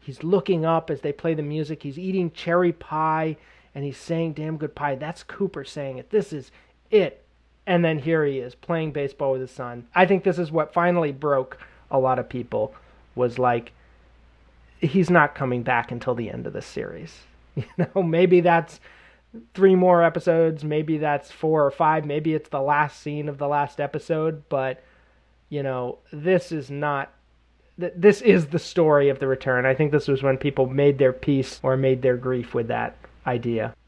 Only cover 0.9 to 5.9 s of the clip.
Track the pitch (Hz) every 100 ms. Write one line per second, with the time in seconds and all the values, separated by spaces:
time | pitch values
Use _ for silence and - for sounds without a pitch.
0.9 | 143 147 143 165 156 147 151 147 160 143
1.9 | 139 190 190 170 - - 170 180 165 -
2.9 | 156 156 156 160 151 _ _ _ 143 143
3.9 | 127 - 165 165 151 156 156 151 - 147
4.9 | 131 151 - - - 196 160 139 - 139